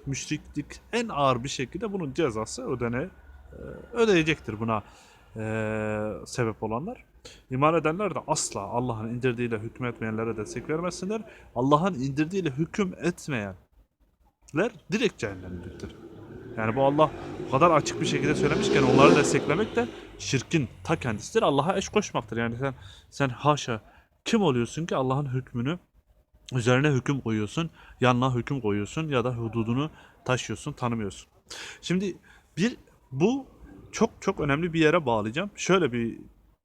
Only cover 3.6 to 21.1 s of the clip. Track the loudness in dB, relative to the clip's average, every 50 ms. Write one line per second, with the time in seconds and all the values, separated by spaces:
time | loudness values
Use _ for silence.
3.6 | -14 -14 -14 -16 -14 -4 0 2 4 6 6 6 4 4 0 0 -4 -6 -6 -2
4.6 | 0 0 0 0 -2 -6 -16 -20 -20 -20 -20 -20 -20 -16 -10 -8 -4 -4 -2 -2
5.6 | -2 -2 -2 -2 -2 -2 -2 -4 -4 -4 -6 -8 -12 -6 -2 -2 0 -2 -2 -4
6.6 | -4 -2 -2 -2 -4 -6 -10 -12 -18 _ _ -20 -20 -20 -20 -20 _ -6 0 2
7.6 | 4 4 4 4 2 2 0 0 -2 -4 -4 -4 -2 -2 -2 -2 -2 -4 -6 -6
8.6 | -6 -4 -2 -2 -2 -2 -4 -4 -6 -6 -4 -2 0 0 0 0 -2 -4 -4 -4
9.6 | -6 -8 -8 -6 -6 -6 -6 -4 -4 -4 -2 -2 -2 -2 -4 -4 -6 -8 -8 -8
10.6 | -6 -4 -4 -4 -4 -6 -6 -6 -6 -6 -6 -6 -8 -12 -18 -20 -20 -8 -2 0
11.6 | 4 6 6 6 4 2 0 -2 -4 -2 0 0 0 0 0 -2 -2 -2 0 -2
12.6 | -2 -2 0 -2 -2 -2 -2 -4 -2 -2 -2 -4 -4 -4 -4 -4 -4 -6 -8 -12
13.6 | _ _ _ _ _ _ _ _ _ _ _ _ _ _ _ _ _ -4 -2 0
14.6 | 0 -2 -4 -10 _ -4 0 0 0 0 0 -4 -6 -6 -6 -8 -10 -10 -10 -10
15.6 | -10 -12 -12 -12 -12 -14 -14 -16 -20 -18 -18 -18 -18 -16 -16 -16 -16 -10 -6 -2
16.6 | -2 0 2 4 4 4 6 4 2 2 0 -6 -12 -12 -10 -10 -4 0 4 4
17.6 | 6 6 6 4 2 0 -2 -2 -2 -2 0 0 2 0 2 2 2 2 2 2
18.6 | 2 2 4 4 6 6 8 10 10 10 8 8 6 4 2 2 2 2 0 0
19.6 | 0 0 -2 -2 -2 -2 -6 -12 -16 -16 -14 -12 -4 -2 -2 -2 0 0 0 0
20.6 | 0 -2 -6 -8 -4 -2 -2 -2 -2 -4